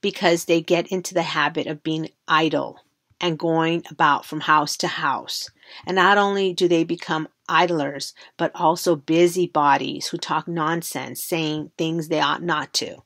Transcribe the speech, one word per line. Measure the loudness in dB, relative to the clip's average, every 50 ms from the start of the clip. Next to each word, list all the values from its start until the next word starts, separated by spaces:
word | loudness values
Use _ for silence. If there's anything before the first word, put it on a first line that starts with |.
because | -2 -4 -4 2 2 2 2 2 2
they | 2 2 2
get | 4 2 2 2 2 -2
into | -4 -6 -6 -2 0
the | 0 0
habit | 0 0 0 0 0 0 -4 -6
of | -6 -8 -6 _
being | -4 -4 -4 -4 -8 _ _ _
idle | 0 0 2 2 2 0 0 -2 -4 -8 -16 _ _ _ _ _ _ _ _
and | -2 -2 -2 -2
going | -2 0 2 2 2 2 0 -2 -4 -8
about | -2 2 2 2 2 2 -2
from | -8 -10 -8
house | 0 2 2 2 2 0 -4 -4
to | -4 -4
house. | -4 -2 -2 -2 -4 -4 -6 -8 -10 -10 -10 -12 _ _ _ -20 -20 -16 -8
And | -2 2
not | 4 6 6 6 6
only | 4 2 2 0 0 0 0
do | 2 2 2
they | 4 2 2
become | 0 -2 -8 -4 -4 -4 -4 -4 -6 _ _ _ 0
idlers, | 2 2 2 2 2 -2 -2 -4 -4 -8 -10 -12 -12 -18 -20 -20 _
but | -4 -4 -4 -2
also | 2 2 2 2 2 2 0 0
busybodies | 0 0 0 4 4 4 4 4 2 -2 0 _ 2 4 4 4 4 2 -4 -8 -8 -8 -8
who | -8 -8
talk | -6 -4 -4 -4 -4 -4
nonsense, | -4 -2 0 0 0 -2 -4 -6 -8 -8 -8 -8 -10 -10 -6
saying | -4 -4 -2 -2 -2 -4 -4 -6 -10 _ -4
things | -4 -2 -2 -4 -4 -2
they | 0 0
ought | 2 0 0 -2 -2
not | -4 -2 -2 -4 -4 _
to. | -6 -6 -6 -12 -16 _